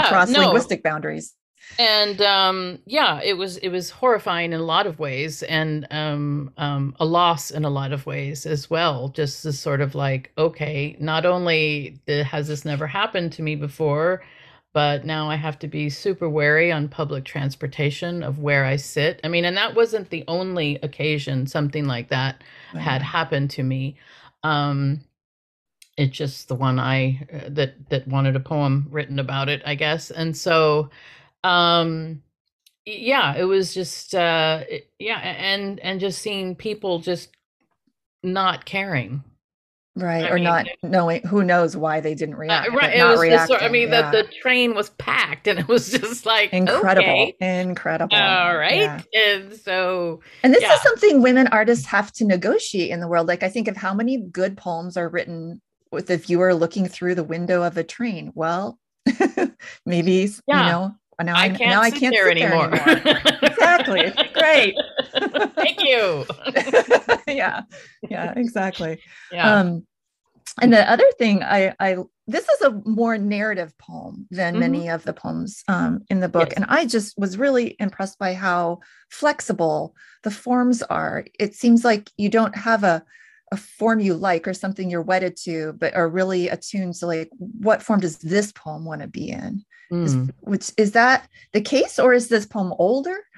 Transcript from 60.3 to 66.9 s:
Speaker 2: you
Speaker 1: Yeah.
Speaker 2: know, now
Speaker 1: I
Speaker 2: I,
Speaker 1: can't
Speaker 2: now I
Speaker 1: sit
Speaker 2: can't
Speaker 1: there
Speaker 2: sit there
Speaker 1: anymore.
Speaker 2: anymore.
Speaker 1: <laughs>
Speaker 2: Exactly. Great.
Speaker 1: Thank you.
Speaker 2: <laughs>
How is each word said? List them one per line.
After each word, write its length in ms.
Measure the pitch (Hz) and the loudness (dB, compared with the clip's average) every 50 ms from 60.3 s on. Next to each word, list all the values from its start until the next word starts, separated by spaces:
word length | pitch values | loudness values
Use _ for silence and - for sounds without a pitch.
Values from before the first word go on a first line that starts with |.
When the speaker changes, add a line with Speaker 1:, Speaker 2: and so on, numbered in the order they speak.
| 208 - - | -4 -4 -2
Speaker 2:
you 80 | - 285 | 2 4
Speaker 1:
Yeah. 160 | 285 240 180 | 4 4 4
Speaker 2:
know, 240 | 170 175 190 196 202 - _ _ _ - | 2 0 -2 -4 -8 -12 _ _ _ -6
now 140 | 170 170 170 | -4 0 2
Speaker 1:
I 80 | 175 190 | 2 2
Speaker 2:
I, 60 | 196 | 2
Speaker 1:
can't 100 | 185 - 240 233 | 2 2 2 4
Speaker 2:
now 120 | 220 208 | 4 4
I 80 | 226 233 | 4 4
Speaker 1:
sit 100 | 247 294 | 2 2
Speaker 2:
can't 160 | 269 254 240 | 0 2 4
Speaker 1:
there 120 | 220 190 180 | 4 4 4
Speaker 2:
sit 100 | 170 165 | 4 4
there 140 | 165 165 170 | 4 4 4
Speaker 1:
anymore. 360 | 165 151 165 165 165 - 320 | 2 2 2 0 2 4 4
Speaker 2:
anymore. 320 | 320 - - - - - - | 4 4 4 2 0 2 2
Speaker 1:
<laughs> 160 | 302 294 - - | 0 2 4 2
Speaker 2:
Exactly. 680 | 320 320 - - 349 349 339 262 277 196 180 - 190 208 262 294 - - | 2 4 4 4 6 6 4 2 0 0 0 0 0 0 -2 -4 0 0
Great. 420 | - 320 311 311 277 226 196 - - - - - - - - - - 403 349 - - 415 - - | 2 4 6 6 6 4 4 0 -2 -6 -4 -6 -8 -8 -4 -4 -4 -4 -2 -2 -2 -2 -2 -2
Speaker 1:
Thank 280 | - - 320 349 392 392 | -2 -2 -2 0 0 2
you. 420 | 277 262 240 214 185 165 143 131 - | 2 4 4 2 2 0 -2 -4 -8
Speaker 2:
<laughs> 60 | - - - 277 - - - 277 262 494 - - | -10 -8 -8 -4 -2 -2 0 4 2 2 4 6